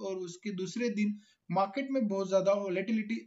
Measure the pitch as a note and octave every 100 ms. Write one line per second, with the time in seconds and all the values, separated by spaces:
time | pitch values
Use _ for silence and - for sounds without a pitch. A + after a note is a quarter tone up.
0 | G3 F#3 F3+ E3+ G#3 F#3 F#3 A3 A#3+ G3+
1 | G#3 - - _ - F3+ G3 C#4 C4+ C4+
2 | G#3 G3 F#3+ F#3+ F#3+ G3+ G3 F#3 G3 A3
3 | G#3+ A#3